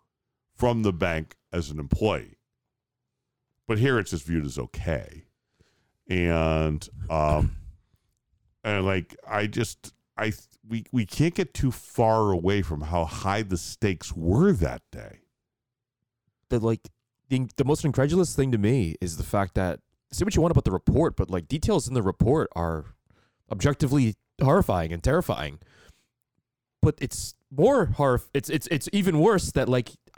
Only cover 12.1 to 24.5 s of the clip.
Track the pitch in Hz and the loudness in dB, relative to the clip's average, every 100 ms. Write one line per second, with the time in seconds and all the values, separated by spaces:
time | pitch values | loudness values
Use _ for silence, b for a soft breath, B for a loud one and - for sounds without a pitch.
12.1 | 110 104 90 87 101 80 76 73 87 80 | 4 4 2 2 0 -2 -4 -4 -2 -4
13.1 | - 95 101 104 90 - - 104 90 - | -4 -2 -2 -2 -6 -6 -4 -4 -4 -8
14.1 | 85 82 107 196 127 71 62 _ - - | -4 0 4 4 4 0 -4 _ -16 -16
15.1 | - _ _ _ _ _ _ _ _ _ | -20 _ _ _ _ _ _ _ _ _
16.1 | _ _ _ - 120 113 113 - _ _ | _ _ _ -4 0 0 -2 -6 _ _
17.1 | _ - 131 127 - 131 156 151 123 143 | _ -4 -2 -2 -2 0 0 0 0 2
18.1 | 175 175 - 135 117 101 135 85 - 87 | 2 0 0 0 2 2 2 0 -4 -6
19.1 | 80 - 104 98 - 92 - _ _ _ | -6 -2 -2 0 0 -2 -4 _ _ _
20.1 | - 196 175 170 - - 92 - 131 165 | -4 0 2 4 2 2 0 2 2 2
21.1 | - 92 90 82 156 - 196 120 127 98 | 0 -4 -4 -4 -4 0 0 0 -2 0
22.1 | - 107 151 117 - 85 80 - - _ | 2 2 2 0 -2 -4 -4 -8 -18 _
23.1 | _ _ _ - 104 143 143 139 143 117 | _ _ _ -10 -2 0 2 0 2 2
24.1 | 101 _ - 131 | -2 _ -2 2